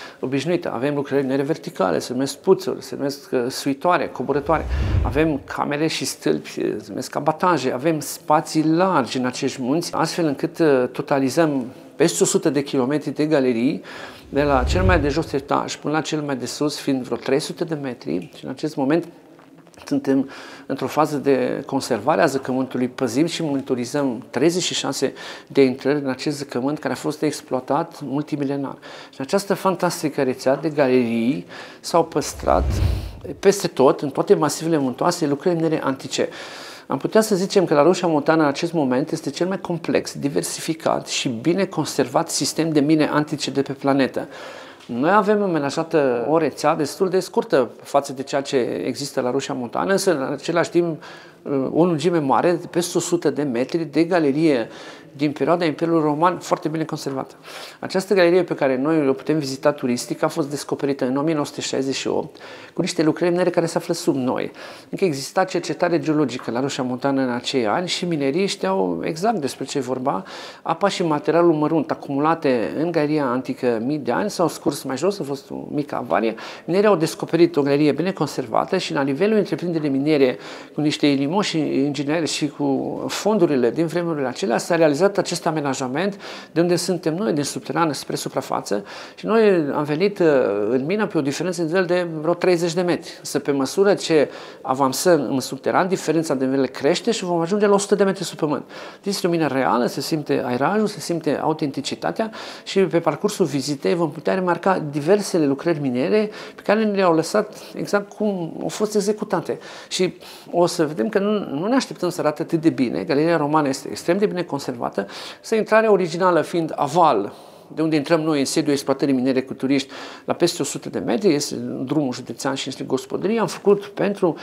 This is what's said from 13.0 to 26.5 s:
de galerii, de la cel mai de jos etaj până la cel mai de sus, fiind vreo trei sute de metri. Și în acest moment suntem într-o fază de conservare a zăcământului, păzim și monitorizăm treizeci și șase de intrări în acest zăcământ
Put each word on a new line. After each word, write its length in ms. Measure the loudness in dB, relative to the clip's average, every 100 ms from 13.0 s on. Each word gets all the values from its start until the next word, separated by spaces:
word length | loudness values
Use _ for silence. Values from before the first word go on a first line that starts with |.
| -2
de 120 | -2
galerii, 580 | 2 4 4 2 0 -2 -8 -16 -16 -18 -4
de 120 | 0
la 220 | 4 4
cel 200 | 4 4
mai 160 | 4 4
de 100 | 4
jos 220 | 0 -2
etaj 440 | -4 0 -2 -2
până 180 | -6 -2
la 80 | -2
cel 200 | -2 -4
mai 140 | -4
de 100 | -4
sus, 320 | -6 -2 -2 -2
fiind 260 | -2 -2
vreo 140 | -2 -4
trei 220 | 0 0
sute 240 | 0 -6
de 120 | -4 -4
metri. 480 | -6 -8 -4 -4 -6 -12
Și 80 |
în 40 | -12
acest 260 | -6 -6
moment 320 | -2 2 2 0 -12 -20 -20 -20 -20 -20 -18
suntem 440 | -4 0 2 2 0 -8 -16 -14
într-o 220 | -8 -4 -2
fază 300 | 0 0 0
de 460 | 2 2 2 -4
conservare 560 | -4 -4 -2 -2 2 2
a 40 |
zăcământului, 640 | 2 0 -2 -2 -2 -2 -4
păzim 380 | -2 0 0
și 180 | 0 -2
monitorizăm 840 | -2 -2 -2 -4 -2 -2 -2 -4 -6
treizeci 320 | 0 2 2
și 120 | -2
șase 400 | -4 -4 -2 -2 -4 -14 -16 0
de 160 | 4
intrări 380 | 4 4 0 0
în 60 | -2
acest 280 | -4 -4 -4
zăcământ 420 | -4